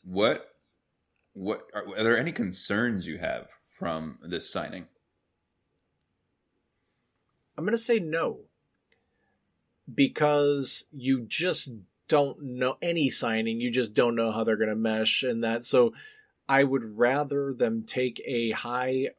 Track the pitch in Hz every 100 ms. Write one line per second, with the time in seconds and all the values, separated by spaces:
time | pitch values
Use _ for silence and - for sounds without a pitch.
0 | 92 92 110 156 - _ _ _ _ _
1 | _ _ _ 98 95 101 - 104 98 101
2 | 110 117 156 175 98 92 - 104 120 101
3 | 85 82 82 62 - - _ - 90 80
4 | 80 - 82 85 - 92 71 92 - _
5 | _ _ _ _ _ _ _ _ _ _
6 | _ _ _ _ _ _ _ _ _ _
7 | _ _ _ _ _ - 175 226 - 233
8 | 165 160 139 - - _ _ _ _ _
9 | _ _ _ _ _ _ _ _ - 117
10 | 135 - 151 147 143 143 135 - - 147
11 | 127 131 110 - 180 156 139 110 95 _
12 | - 151 139 - 143 123 127 - 175 170
13 | 135 - 123 110 113 113 120 120 110 107
14 | 120 117 113 107 113 107 107 107 113 110
15 | 110 - 127 117 113 117 - 131 120 -
16 | - - _ _ - 135 139 135 113 104
17 | 120 135 131 139 139 120 117 113 110 131
18 | 127 117 - 120 117 107 120 123 127 131
19 | 139